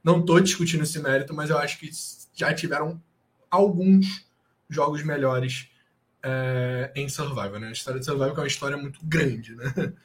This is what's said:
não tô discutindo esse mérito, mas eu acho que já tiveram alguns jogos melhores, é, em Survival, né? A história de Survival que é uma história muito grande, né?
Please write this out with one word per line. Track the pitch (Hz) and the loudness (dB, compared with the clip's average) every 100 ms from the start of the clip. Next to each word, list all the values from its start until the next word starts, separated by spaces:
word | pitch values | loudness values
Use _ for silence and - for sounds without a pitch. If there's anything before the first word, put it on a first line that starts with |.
não | 160 175 | 4 4
tô | 170 175 | 6 6
discutindo | 190 - 165 165 | 6 2 0 0
esse | 147 160 | -2 -2
mérito, | 147 135 135 | 0 0 0
mas | 151 151 | -6 -2
eu | 151 | 0
acho | 143 - | -2 -6
que | 156 - - - - - | -12 -12 -12 -14 -20 -4
já | 139 | -2
tiveram | 160 170 143 156 170 - _ _ _ _ | -2 -2 -4 -4 -8 -16 _ _ _ _
alguns | 180 202 175 190 190 190 - - _ _ _ _ | 4 4 4 8 8 6 0 -14 _ _ _ _
jogos | 147 143 147 | -2 0 0
melhores, | 151 143 135 127 127 - - _ _ _ _ _ | -2 0 2 2 -2 -4 -10 _ _ _ _ _
é, | 135 131 127 127 123 127 131 | -6 -4 -2 -2 -2 -4 -6
em | 139 139 | -6 -6
Survival, | - 143 131 98 104 | -6 -6 -6 -6 -8
né? | 110 | -10
A | |
história | 113 - 131 | -10 -8 -6
de | 127 | -4
Survival | 143 135 | 0 0
que | 147 | 0
é | |
uma | 143 | -4
história | - 139 143 | -4 -4 -6
muito | 139 - | -8 -10
grande, | 160 160 139 113 113 117 | -2 0 0 -2 -8 -8
né? | 127 156 185 - | -6 -2 -4 -6